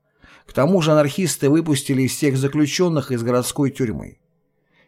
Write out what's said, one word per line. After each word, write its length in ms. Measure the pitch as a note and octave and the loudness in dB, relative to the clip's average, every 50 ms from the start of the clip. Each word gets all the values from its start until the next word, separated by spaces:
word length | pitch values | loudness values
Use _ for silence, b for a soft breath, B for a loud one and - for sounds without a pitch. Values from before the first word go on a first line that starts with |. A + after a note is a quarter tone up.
| _ b b b b b b b b | _ b b b b b b b b
К 60 | b | b
тому 300 | - - B2+ D#3 G3 F#3+ | -2 0 0 2 2 2
же 100 | D#3 D#3 | 4 4
анархисты 580 | D3+ D3+ D3 C#3+ - - F#3+ D#3 - - - C#3 | 4 4 2 2 0 -2 -2 -2 -2 0 2 2
выпустили 580 | C#3 D#3+ D#3+ D#3 D3 C3 - - C#3 B2+ C3 B2 | 2 2 2 0 -2 -2 -2 -2 0 0 0 0
всех 300 | - - - D3 C3 C3+ | -2 0 -2 0 0 0
заключенных 720 | C3+ C#3 C#3 D3+ D3+ C3+ - - F#3 F3 E3 D3 - - | -2 -2 0 0 0 0 0 0 0 0 0 -2 -2 -2
из 120 | B2+ A#2 A#2 | -4 -4 -2
городской 480 | A#2+ B2 B2 B2 - - - C#3+ C3+ | 0 0 0 0 -2 -2 -2 -2 -2
тюрьмы. 480 | - - C3+ A2 F#2+ C2+ G#1+ G1+ - _ _ _ _ _ _ _ _ _ _ _ _ _ _ | -2 -2 -4 -4 -4 -6 -10 -14 -18 _ _ _ _ _ _ _ _ _ _ _ _ _ _